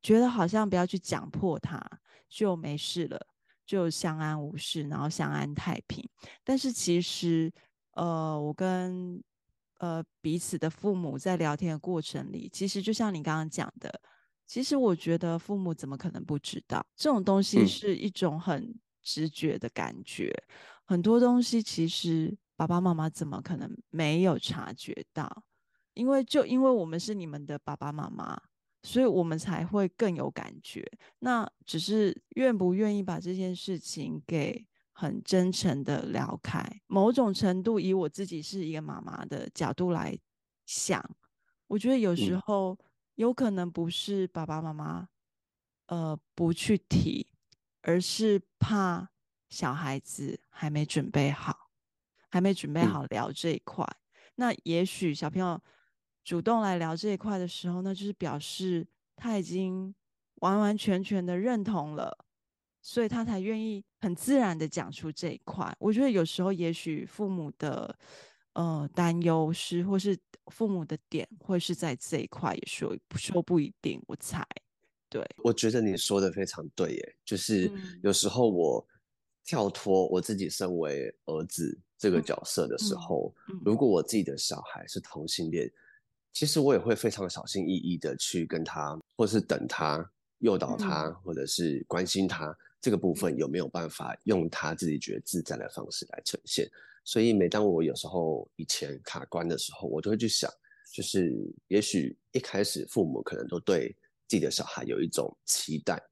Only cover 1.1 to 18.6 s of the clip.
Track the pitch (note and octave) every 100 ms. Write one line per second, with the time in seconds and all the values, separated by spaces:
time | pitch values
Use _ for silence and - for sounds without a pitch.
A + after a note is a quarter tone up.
1.1 | E3+ D3 - F#3+ D#3 - D#3 - - _
2.1 | - _ - G#3 E3+ D3+ D3 - - D#3+
3.1 | - - _ _ _ - G3 E3+ D#3+ F3+
4.1 | D#3 D#3 D#3 D3 D3 - D#3+ D3 D3 C#3+
5.1 | - D3 D3 C#3+ D3 - - - - -
6.1 | _ - - - C4 C4 A#3+ - F3 F3
7.1 | - F3 E3 D#3+ - _ _ _ - F3
8.1 | E3 D#3+ D3+ D3 D3+ F#3 F#3 F#3 F3+ F3+
9.1 | F3 - _ _ _ _ _ F3 E3 E3
10.1 | _ D#3 E3+ - F#3 D#3+ D#3 G3+ F#3+ E3
11.1 | C#3 F#3+ F3+ D#3+ D3 F3 D#3 - F3 D#3
12.1 | D3 C3+ - - - G3 G3 G3 A3 A3
13.1 | F3+ D3+ D#3 D#3 - - - - - _
14.1 | _ _ _ _ - C4+ C#4 A#3+ E3+ -
15.1 | E3+ E3+ E3 - G3+ F#3 D#3+ C#3 C3+ F3+
16.1 | - - D3 - - _ - - _ D4+
17.1 | B3 F#3+ G3 G3 G#3+ G3 - G#3 F#3 G#3
18.1 | - F3+ D3+ F#3 D3